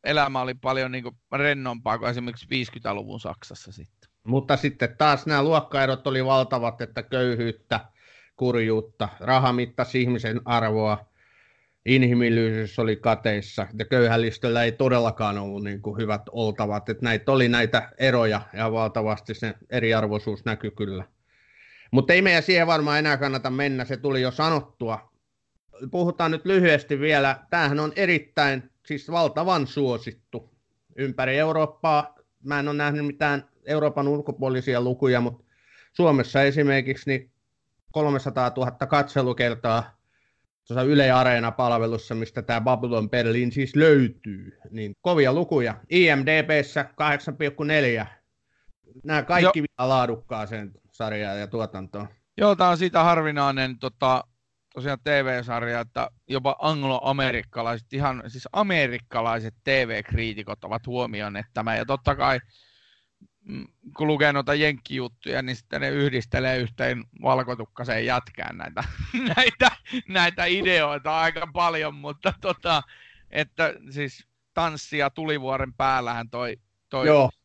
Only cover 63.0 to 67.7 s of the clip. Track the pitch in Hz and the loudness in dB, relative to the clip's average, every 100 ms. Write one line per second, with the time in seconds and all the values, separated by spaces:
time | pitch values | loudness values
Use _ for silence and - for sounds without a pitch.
63 | _ _ - _ - 67 - _ - 147 | _ _ -20 _ -16 -14 -14 _ -20 -4
64 | 151 147 147 143 131 147 156 135 - 127 | -2 2 2 2 0 0 0 -2 -8 -8
65 | 123 _ - 127 131 127 _ 143 139 143 | -8 _ -6 -6 -6 -10 _ -6 -4 0
66 | 143 127 - 131 131 127 117 - 123 123 | 0 -2 -2 -2 -2 -2 -4 -4 -4 -4
67 | 113 - 127 131 127 120 110 | -10 -6 0 0 -2 -8 -10